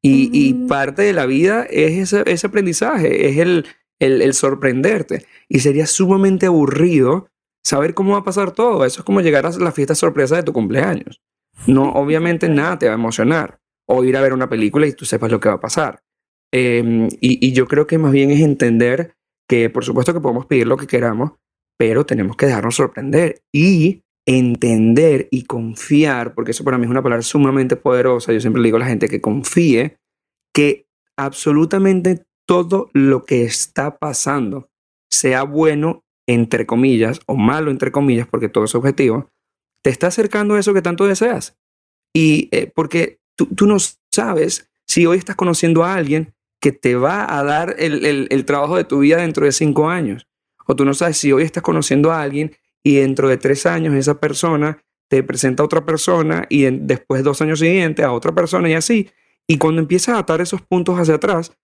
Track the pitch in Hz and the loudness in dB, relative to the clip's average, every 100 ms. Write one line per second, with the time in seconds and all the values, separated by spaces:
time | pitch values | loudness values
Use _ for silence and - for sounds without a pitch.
0 | 139 135 127 127 139 127 127 139 135 143 | 4 4 2 2 2 0 -2 -2 -2 0
1 | 202 175 131 135 180 220 - 151 156 170 | 0 0 0 0 0 0 -2 0 0 0
2 | 190 202 214 170 202 208 185 165 220 262 | -2 -2 0 -2 -2 -2 -2 -2 -2 0
3 | 160 - 139 143 170 175 143 - _ _ | 0 2 0 2 2 0 -2 -16 _ _
4 | 135 131 131 135 139 139 139 127 160 220 | 0 2 2 2 -2 0 -2 0 0 -2
5 | - 156 - - _ 139 139 139 151 - | -4 -8 -10 -20 _ 2 2 2 0 0
6 | 185 190 196 190 185 170 139 139 175 156 | 2 4 2 2 2 2 2 2 2 4
7 | 127 170 - _ _ _ - 135 151 165 | 2 0 -6 _ _ _ -4 -2 -2 0
8 | 196 202 196 185 190 175 240 196 127 - | 0 0 -2 -4 -4 0 0 2 0 -2
9 | - 196 170 147 147 175 175 151 139 156 | -2 0 2 2 0 -2 -4 -2 -2 0
10 | 165 151 131 165 160 123 101 123 135 170 | 0 0 0 0 -2 -4 -2 -2 -2 -4
11 | - - _ _ _ - - 135 139 135 | -8 -20 _ _ _ -6 2 2 4 0
12 | 143 160 170 170 170 143 160 175 120 110 | 0 0 0 0 0 0 0 -2 -2 0
13 | 113 110 113 160 113 - _ _ - 127 | -4 0 0 0 -4 -12 _ _ -2 0
14 | 127 131 135 131 127 113 107 147 151 127 | 2 2 2 0 -4 -2 0 2 0 -2
15 | 139 113 113 113 110 98 110 - 151 - | -6 -4 -2 0 0 -2 -4 -4 -4 -8
16 | _ _ _ _ _ 127 127 120 117 117 | _ _ _ _ _ -2 0 0 0 0
17 | 113 - 127 127 127 127 123 147 151 160 | 0 0 0 2 2 2 2 0 2 0
18 | 151 139 139 143 156 139 120 113 120 131 | 2 2 4 4 2 2 2 2 2 0
19 | 165 _ _ _ _ 123 113 127 107 120 | -4 _ _ _ _ 0 2 -2 -2 0
20 | 127 170 147 120 - 135 117 127 135 127 | 0 -2 -2 -4 0 0 2 -2 -2 -2
21 | 117 110 147 _ _ _ _ _ 113 120 | -2 -2 -6 _ _ _ _ _ 0 0
22 | 147 120 98 113 139 113 117 117 135 - | -2 -2 -4 0 0 0 -2 -2 -2 -2
23 | 135 147 170 - _ 143 175 180 160 190 | -2 0 0 -4 _ 0 4 4 2 -2
24 | _ _ - 127 123 120 120 113 110 120 | _ _ 0 2 2 0 0 2 4 6
25 | 160 139 - 127 120 123 113 110 - 147 | 4 2 -2 -6 -6 -8 -8 -12 0 2
26 | 151 127 117 - 113 117 139 127 117 127 | 2 0 -6 -8 -6 -4 -2 -2 0 0
27 | 131 117 117 147 139 135 127 123 143 127 | 0 -2 -2 2 2 2 0 0 0 2
28 | 127 120 120 113 110 117 117 113 127 110 | 2 0 0 -2 0 2 2 2 0 -2
29 | 104 104 - 117 - - 165 117 143 _ | -2 -4 -4 -4 -2 0 2 2 0 _
30 | _ _ _ _ _ - 147 139 _ _ | _ _ _ _ _ 0 0 -2 _ _
31 | _ - 139 139 156 151 160 196 190 185 | _ -10 -10 -6 0 0 2 2 2 2
32 | 180 175 _ _ - 175 170 190 233 139 | 0 -2 _ _ -2 -2 0 -4 -2 2
33 | 135 131 - 127 117 - - - 143 - | 2 2 0 -2 -2 -4 -6 -6 -8 -8
34 | 156 123 - 143 110 104 - _ _ _ | -8 -6 -4 -4 -4 -8 -14 _ _ _
35 | _ - 135 127 143 143 160 147 156 165 | _ -2 0 0 -2 0 2 2 -2 -6
36 | _ _ - 120 113 120 113 117 135 117 | _ _ -2 0 2 -2 -2 0 2 2
37 | 110 135 - 131 107 147 151 135 131 139 | 0 -4 -6 0 0 0 -2 -4 -2 0
38 | 139 120 120 117 113 - 107 123 135 139 | 0 0 -2 -6 -2 -2 -2 0 -2 0
39 | 131 117 139 _ _ _ _ _ - 127 | 0 0 -6 _ _ _ _ _ -4 0
40 | 170 180 208 214 208 208 202 196 175 170 | -2 0 -2 0 0 0 2 0 -2 -2
41 | 202 190 233 233 - _ _ _ _ _ | 0 0 -2 -2 -10 _ _ _ _ _
42 | _ 165 160 151 - - - - 156 170 | _ 0 2 2 0 -2 -2 -4 -2 -2
43 | 170 _ _ - - 190 202 208 - - | -4 _ _ -6 -4 2 2 2 -2 -10
44 | _ - 220 170 160 - _ _ - - | _ -4 -2 -2 -2 -4 _ _ -4 2
45 | 170 185 180 196 185 165 165 165 170 190 | 2 2 -2 -4 -2 0 2 2 2 -2
46 | 147 156 156 _ _ _ 143 - 127 123 | -2 -4 -4 _ _ _ -2 0 -2 0
47 | 135 196 208 147 143 151 170 - 165 147 | -2 -2 -4 -4 -2 -2 -4 -4 -4 -2
48 | 151 143 - 135 131 143 147 180 160 143 | -2 -2 -2 -2 0 -2 0 -2 -2 2
49 | 143 165 170 - 147 131 156 143 156 180 | 2 2 0 0 0 2 0 2 0 -2
50 | 135 98 _ _ _ _ - 131 139 135 | -4 -8 _ _ _ _ -4 0 0 0
51 | 170 151 147 135 160 - 170 165 147 139 | -2 0 2 2 0 -4 -4 -2 0 2
52 | 156 165 143 139 151 - _ _ - 139 | 2 0 -4 -6 -8 -10 _ _ 2 4
53 | 135 135 135 127 135 139 175 165 160 139 | 2 2 2 2 0 0 0 -2 0 0
54 | 139 147 151 - 170 151 147 151 _ _ | 0 -2 -2 -2 -2 0 -2 -6 _ _
55 | _ 135 - 127 131 127 151 160 156 160 | _ -2 -2 -2 -2 0 0 0 -2 -4
56 | - 170 156 165 - - 135 135 143 127 | 0 0 0 -2 -2 0 2 0 -4 -4
57 | _ 131 135 139 156 156 165 190 165 156 | _ -2 -2 -2 -2 0 0 0 -2 -2
58 | 147 120 - 165 165 180 170 160 160 233 | -2 -2 -2 -2 -2 0 0 -2 0 0
59 | 190 _ _ _ - 151 156 165 151 180 | -2 _ _ _ -4 0 2 0 0 -2
60 | - 233 - 165 175 190 _ 180 175 180 | 0 -2 -2 -4 -4 -8 _ -2 0 0
61 | 165 156 - 175 170 _ | 0 0 0 -2 -4 _